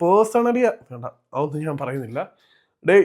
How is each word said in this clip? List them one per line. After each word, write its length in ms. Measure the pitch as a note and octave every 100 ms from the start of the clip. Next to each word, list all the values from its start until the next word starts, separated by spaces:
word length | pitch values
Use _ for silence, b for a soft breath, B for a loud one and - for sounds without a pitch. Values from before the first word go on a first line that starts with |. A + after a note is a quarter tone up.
പേഴ്സണലി 640 | E3+ G3+ A3 A#3+ A#3+ A#3+
വേണ്ട, 440 | A#3 - _ B2 A#2+ - _
അതൊന്നും 260 | B2+ D3 D3+
ഞാൻ 120 | D#3 C#3+
പറയുന്നില്ല. 440 | B2+ C3+ A#2 B2 F#3+ b b b b b
ഡേ, 100 | - G3